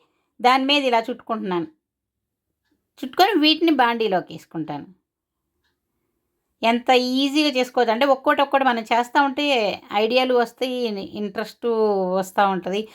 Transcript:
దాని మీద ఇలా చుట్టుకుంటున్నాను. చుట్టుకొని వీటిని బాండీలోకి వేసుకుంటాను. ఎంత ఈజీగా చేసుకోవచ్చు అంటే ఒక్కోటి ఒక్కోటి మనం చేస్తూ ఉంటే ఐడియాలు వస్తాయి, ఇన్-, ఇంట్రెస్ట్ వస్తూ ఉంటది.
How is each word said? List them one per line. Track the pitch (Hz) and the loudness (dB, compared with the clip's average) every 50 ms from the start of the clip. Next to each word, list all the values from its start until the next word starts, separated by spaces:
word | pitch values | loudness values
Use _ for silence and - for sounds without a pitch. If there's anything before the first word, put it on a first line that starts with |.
| _ _ _ _ _ _ _ - | _ _ _ _ _ _ _ 0
దాని | 214 240 254 269 262 | 2 2 2 2 2
మీద | 269 285 294 277 | 2 0 2 2
ఇలా | 262 233 226 226 262 | 2 0 0 0 -2
చుట్టుకుంటున్నాను. | 247 240 - - 226 220 214 196 180 175 165 160 - _ _ _ _ _ _ _ _ _ _ _ _ _ _ _ _ _ _ _ _ _ _ _ _ - - | -6 -10 -8 -8 -8 -6 -4 -4 -4 -4 -4 -6 -10 _ _ _ _ _ _ _ _ _ _ _ _ _ _ _ _ _ _ _ _ _ _ _ _ -14 -14
చుట్టుకొని | 262 - - 359 415 427 320 | -4 0 2 2 4 4 4
వీటిని | 294 302 311 311 330 339 | 4 2 2 2 2 2
బాండీలోకి | 311 254 247 233 233 233 220 214 190 180 160 - 165 | 2 2 2 2 0 0 -2 0 0 -2 -2 -4 -10
వేసుకుంటాను. | 156 - _ - 165 156 156 147 143 - 190 185 _ _ _ _ _ _ _ _ _ _ _ _ _ _ _ _ _ _ _ _ _ _ _ _ _ _ _ _ _ _ _ _ _ 226 | -18 -18 _ -10 -10 -8 -8 -10 -12 -12 -16 -20 _ _ _ _ _ _ _ _ _ _ _ _ _ _ _ _ _ _ _ _ _ _ _ _ _ _ _ _ _ _ _ _ _ -2
ఎంత | 226 233 240 240 - | 0 0 0 2 2
ఈజీగా | 262 247 254 254 254 262 277 277 269 302 302 294 | 2 4 2 2 0 0 0 0 0 0 0 0
చేసుకోవచ్చు | 254 254 247 247 - 254 240 226 | 0 -2 -2 -2 0 0 0 2
అంటే | 220 233 269 | 2 2 2
ఒక్కోటి | 285 262 262 - 294 294 285 | 2 2 2 2 0 0 2
ఒక్కోటి | 277 277 - 277 269 | 0 0 0 2 2
మనం | 262 240 226 | 2 0 0
చేస్తూ | 220 - - 226 240 247 - 302 285 | -2 -2 0 0 0 0 2 0 2
ఉంటే | 277 262 285 294 294 277 240 214 190 - - - - - | 2 0 -2 -2 0 0 0 0 -2 -4 -6 -10 -6 -2
ఐడియాలు | 208 214 233 247 254 254 254 254 | 0 0 2 2 2 2 2 2
వస్తాయి, | 247 233 233 - - 254 262 | 2 0 0 -4 -6 -6 -6
ఇన్-, | 254 247 247 226 208 196 | -4 -4 -4 -4 -4 -6
ఇంట్రెస్ట్ | 190 - - 214 208 202 190 220 214 208 - _ - 240 226 220 220 214 202 196 190 180 185 | -8 -10 -8 -8 -8 -8 -6 -8 -8 -10 -10 _ -4 -2 0 0 0 0 0 0 0 0 -2
వస్తూ | 190 190 185 - - 202 196 | -2 -4 -2 0 0 2 2
ఉంటది. | 190 180 180 185 185 202 214 214 | 0 -2 -4 -4 -6 -6 -6 -8